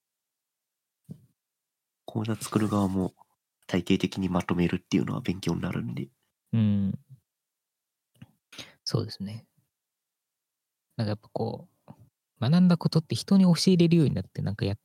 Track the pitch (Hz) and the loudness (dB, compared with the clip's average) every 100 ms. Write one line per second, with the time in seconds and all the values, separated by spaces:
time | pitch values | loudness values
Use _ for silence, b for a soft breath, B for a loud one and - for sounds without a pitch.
0 | _ _ _ _ _ _ _ _ _ _ | _ _ _ _ _ _ _ _ _ _
1 | - - _ _ _ _ _ _ _ _ | -20 -20 _ _ _ _ _ _ _ _
2 | - 113 110 107 - 107 107 104 98 95 | -10 -6 -6 -6 -4 -2 0 0 0 -2
3 | 92 _ _ _ _ _ - 92 - 95 | -4 _ _ _ _ _ -6 -4 0 0
4 | 92 - 92 90 - 87 87 87 - 92 | 0 -4 -2 -2 -2 0 0 -2 -2 -2
5 | 55 - - 90 - 87 87 90 120 120 | 0 -4 -6 -6 -4 -4 -4 -6 -8 -8
6 | - _ _ _ - 113 107 101 98 - | -12 _ _ _ -6 0 0 0 -2 -6
7 | _ - _ _ _ _ _ _ _ _ | _ -20 _ _ _ _ _ _ _ _
8 | _ _ - _ _ B B B - - | _ _ -20 _ _ B B B -6 -4
9 | 104 - 98 110 - _ _ _ _ _ | -4 -10 -12 -12 -16 _ _ _ _ _
10 | _ _ _ _ _ _ _ _ _ - | _ _ _ _ _ _ _ _ _ -6
11 | 107 104 _ - 110 - - _ - - | -4 -6 _ -8 -6 -8 -16 _ -20 -20
12 | - _ _ - 117 175 180 170 - 160 | -20 _ _ -4 2 4 6 4 2 0
13 | - - - 196 185 160 - 180 170 170 | -2 -6 2 4 6 6 4 6 6 6
14 | 143 95 - - 101 101 98 101 | 4 0 -6 -6 -6 -2 -4 -4